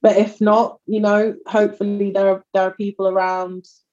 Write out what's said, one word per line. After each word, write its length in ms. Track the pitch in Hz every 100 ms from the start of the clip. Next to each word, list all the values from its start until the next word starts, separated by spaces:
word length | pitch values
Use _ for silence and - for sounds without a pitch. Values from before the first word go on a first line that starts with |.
but 140 | 220 190
if 240 | 214 -
not, 400 | 214 214 233 - -
you 160 | 214
know, 340 | 208 208 220 - -
hopefully 680 | 220 208 208 202 202 202
there 180 | 190 196
are, 160 | 190 _
there 100 | 196
are 80 | 185
people 380 | 185 202 196 190
around 560 | 190 185 185 185 185 180 _ _